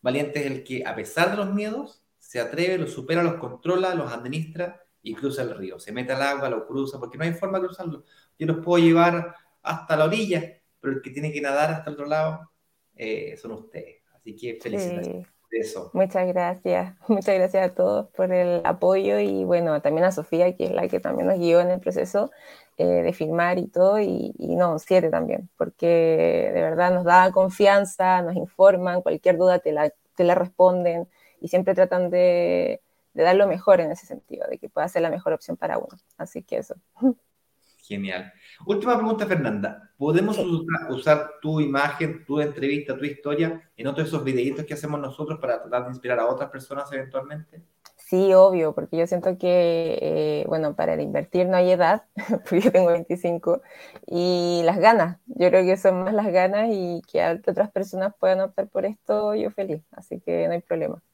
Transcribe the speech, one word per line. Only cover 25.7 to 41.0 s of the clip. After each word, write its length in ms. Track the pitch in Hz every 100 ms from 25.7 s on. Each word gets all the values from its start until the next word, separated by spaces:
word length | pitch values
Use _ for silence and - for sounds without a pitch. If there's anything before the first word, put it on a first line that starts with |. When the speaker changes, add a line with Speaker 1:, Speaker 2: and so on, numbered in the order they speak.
| - 170 170 165 160 85 - -
Speaker 2:
de 80 | -
verdad 300 | 165 160 180
nos 80 | 185
da 280 | 175 180 185
confianza, 920 | 190 190 185 202 202 196 - 185 185
nos 140 | 170 180
informan, 680 | 180 - 190 185 180 180
cualquier 340 | 170 156 180 170
duda 220 | 185 180
te 140 | 165
la, 200 | 151 151 - _
te 80 | -
la 140 | 175 180
responden, 720 | 180 _ 185 180 175 170 180 _ _ _
y 80 | 165
siempre 260 | 180 190
tratan 340 | 185 180 180 180
de, 720 | 180 180 175 175 - 175 - _ _ _
de 80 | -
dar 100 | 165
lo 140 | 185 202
mejor 320 | 185 185 185
en 100 | 160
ese 160 | 170 -
sentido, 400 | - _ - -
de 100 | -
que 100 | -
pueda 180 | - 156
ser 140 | 180
la 80 | 165
mejor 220 | 180 175
opción 240 | 160 - 170
para 220 | - -
uno. 100 | - 185 _ _
Así 260 | - 170
que 140 | 180 -
eso. 180 | - - _
<laughs> 220 | _ 254 240 _ _ _ _ _ _
Speaker 1:
Genial. 500 | _ 101 98 92 95 _ - - -
Última 300 | 202 240 233
pregunta, 300 | 220 220 202
Fernanda. 640 | 180 123 104 98 - - _
¿Podemos 400 | 143 165 202 202
Speaker 2:
Sí. 60 |
Speaker 1:
usar, 500 | 180 165 165 165 160
usar 380 | 131